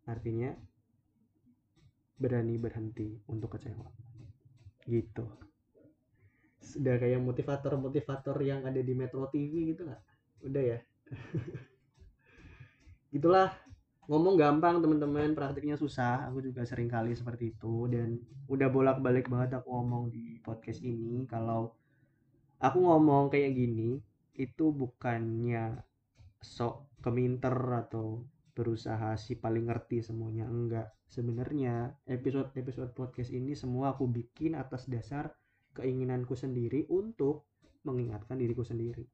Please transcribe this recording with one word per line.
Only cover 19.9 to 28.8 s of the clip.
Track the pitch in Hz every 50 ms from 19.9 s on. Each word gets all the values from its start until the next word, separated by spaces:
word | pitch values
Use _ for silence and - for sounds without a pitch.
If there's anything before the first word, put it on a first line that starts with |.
| 120 120 120 120
di | 117 117 113 117 113 -
podcast | - 117 113 113 - 117 110 -
ini. | 127 123 117 113 117 113 120 123 131 123
Kalau | 117 113 113 113 113 113 113 113 - _ _ _ _ _ _ _ _ _ _ _ _ _ _ _ _
aku | _ - 131 - 180 180 175
ngomong | 165 156 156 151 143 139 139 139
kayak | 143 143 143 135 131
gini, | 127 123 120 113 113 113 117 127 143 - _ _ _ _ _ _
itu | - 131 131 - - 160 156 151
bukannya | 139 131 123 _ _ - 127 117 113 113 113 113 113 120 120 117 113 113 117 120 - - _ _ _ _ _ _ _ - - _ _
sok | - - - - 120 117 - - - _ - _ -
keminter | 120 117 127 127 123 127 127 - 127 127
atau | 123 123 123 123 117 - - - 113 113 110 110 120 120 - _ _ _ _ _
berusaha | - 117 117 113 110